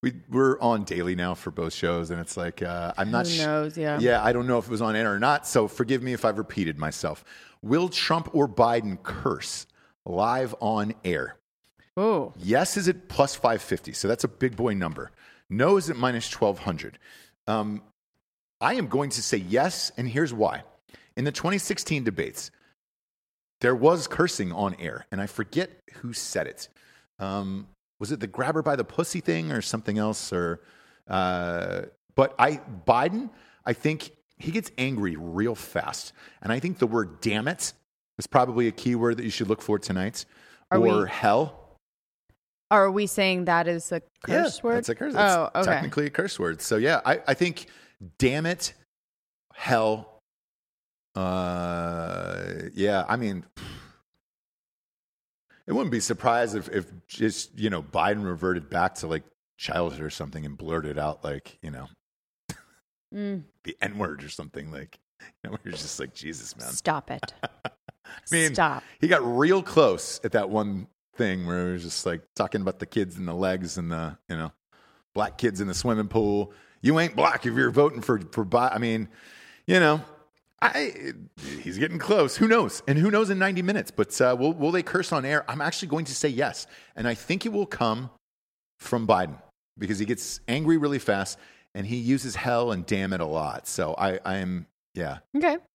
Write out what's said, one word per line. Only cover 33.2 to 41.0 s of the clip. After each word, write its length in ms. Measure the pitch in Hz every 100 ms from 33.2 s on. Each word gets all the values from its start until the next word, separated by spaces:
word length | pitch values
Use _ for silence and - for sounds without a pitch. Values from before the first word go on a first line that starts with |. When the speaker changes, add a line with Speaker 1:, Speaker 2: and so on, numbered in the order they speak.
| 254 - - _ -
Speaker 1:
I 60 |
think 400 | 120 151 156 - _ _ _
he 160 | -
gets 180 | 175 - -
angry 380 | 127 127 101 78
real 400 | 85 82 113 110
fast, 560 | - - 73 - - - - -
and 120 | 95
I 80 | 120
think 180 | 170 180
the 80 | 120
word 340 | 113 98 76
"damn 280 | 117 104 123
it" 240 | 170 - - _ _ _ -
is 80 | -
probably 400 | 139 127 117 120
a 20 |
key 240 | 104 127
word 220 | 120 117 113
that 80 |
you 60 | 117
should 180 | - 104
look 120 | 107
for 200 | - 104
tonight, 440 | - 92 95 - - _ - - _
Speaker 2:
Are 80 | -
Speaker 1:
or 240 | 113 107